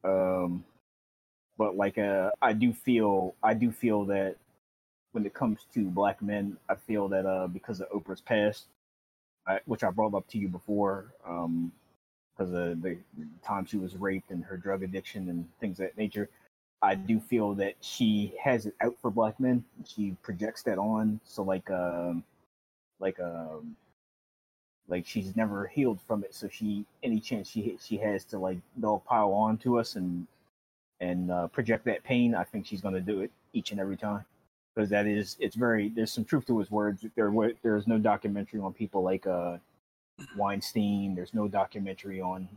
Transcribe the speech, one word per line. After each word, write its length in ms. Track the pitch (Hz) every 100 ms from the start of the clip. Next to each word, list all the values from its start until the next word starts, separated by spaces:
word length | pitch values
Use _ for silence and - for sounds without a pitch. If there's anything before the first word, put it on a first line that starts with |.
Um, 600 | 92 95 92 92 90 90 - _ _ _ _ _ _ _ _ -
but, 180 | 107 95
like, 220 | 101 110
uh, 340 | 101 98 95 104
I 120 | 127
do 200 | 110 123
feel, 640 | 117 - 117 107 98 92 -
I 100 | 110
do 180 | 107 120
feel 340 | 107 120 104 101
that 300 | 98 95 - _ _ _ _ _ _ _
when 140 | 117 98
it 80 |
comes 320 | - 123 104 -
to 100 | - 98
black 320 | 90 101 98
men, 360 | 101 101 101 92 -
I 60 | 95
feel 320 | - 107 98
that, 160 | 95 95
uh, 220 | 95 92
because 340 | 92 - 95
of 80 | 95
Oprah's 320 | 104 - 92
past, 440 | - 110 104 104 - _ _ _ _ _ _ _ -
I, 140 | 95 -
which 180 | 110
I 80 | 107
brought 220 | 98 107 101
up 120 | -
to 80 | 110
you 100 | 98
before, 640 | 87 - 104 101 98 95 - -
um, 440 | 87 85 85 85 - _ _ _ _ _ -
'cause 160 | 92
of 300 | 90 87 85
the, 160 | 90 85 - -
the 100 | 76 82 -
time 200 | 101 92
she 120 | 104
was 180 | 92 90
raped 340 | 98 95 -
and 120 | 90
her 140 | 87 95
drug 240 | 95 95
addiction 480 | 92 95 - 107 92
and 180 | 85 82 _
things 200 | 107 92
of 60 | 92
that 120 | -
nature, 320 | 104 104 101 _ _ _ _ _
I 140 | 101 98
do 240 | 95 110
feel 340 | - 120 104 101
that 200 | 98 -
she 520 | - - 113 104 104 -
has 240 | 143 123 104
it 80 | -
out 160 | 120 -
for 120 | 123
black 280 | 107 110 -
men. 240 | 131 123 117 - -
She 300 | - 101 92
projects 400 | - 90 107 -
that 160 | - 95
on. 400 | 104 110 107 107 -
So, 180 | -
like, 260 | 95 95 -
um, 540 | 92 90 87 87 85 - _ _ _ _ _ _ _
like, 200 | 95 92
um, 560 | 87 85 80 78 78 76 _ _ _ _ _ _ _ _ _ _ -
like, 180 | 90 87
she's 300 | 110 95 104
never 320 | 110 101 98
healed 340 | - 131 101
from 220 | - 107
it. 100 | 98
So 140 | - 104
she, 360 | - 107 101 104 _
any 160 | 131 110
chance 280 | - 113 95
she, 280 | 110 107 92
she 180 | - 101
has 260 | 104 98 -
to, 140 | 101
like, 180 | 92 92 - -
dog 260 | 110 107 -
pile 260 | 117 104
on 260 | 101 110 110
to 180 | 127 117
us 180 | 110 104
and, 300 | 90 87 - _ _ _ _ _ _ _
and, 300 | 90 90 90
uh, 160 | 90 85
project 380 | - 113 113 -
that 180 | 98
pain, 300 | - 123 120
I 100 | 107
think 220 | - 110 -
she's 160 | 98
gonna 180 | 98 92
do 200 | 92 101
it 100 | 107 _ _
each 180 | 113 -
and 80 | 104
every 180 | 98 95
time. 280 | 107 101 - _ _ _ _ -
'Cause 140 | 104
that 160 | 104 104
is, 320 | 104 95 -
it's 160 | 113 113
very, 340 | 120 110 104
there's 220 | 113 113
some 140 | - 107
truth 220 | 151 127
to 100 | 117
his 140 | 98
words. 340 | 104 104 98 110 -
There 140 | 104
wa-, 200 | 107 110 117
there's 260 | 117 104 104
no 120 | 110
documentary 600 | 107 101 104 101 98 110
on 140 | 95
people 300 | 92 107 101
like, 240 | 92 95 95
uh, 300 | 90 87 87 _ _ _ _ _ - - -
Weinstein. 800 | 101 - - 113 101 101 98 90
There's 180 | 90
no 140 | 113 104
documentary 760 | 98 95 107 98 95 101 95
on 260 | 90 92 92